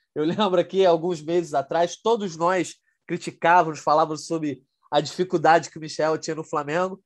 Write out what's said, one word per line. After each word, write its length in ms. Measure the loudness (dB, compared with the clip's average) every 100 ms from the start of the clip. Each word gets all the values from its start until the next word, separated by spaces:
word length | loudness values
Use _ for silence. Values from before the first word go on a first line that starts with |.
| _
Eu 120 | -4 -2
lembro 340 | 0 2 2
aqui, 260 | 2 2 4
alguns 360 | 4 0 -6
meses 320 | -2 -2 0
atrás, 420 | -4 -2 0 -2 -2
todos 400 | -2 -2 -2 -2
nós 400 | 0 0 -2 -8 _ _ -10
criticávamos, 720 | -8 -8 -2 4 4 4 -2
falávamos 460 | 2 2 2 -4 -6
sobre 360 | -6 -4 -8 _ _ _
a 80 | -2
dificuldade 720 | -2 -4 -2 2 4 4 2
que 60 | -10
o 40 |
Michael 360 | -12 -4 -2 -2
tinha 180 | -4 -8
no 80 |
Flamengo. 580 | -6 -6 -2 -2 -2 -6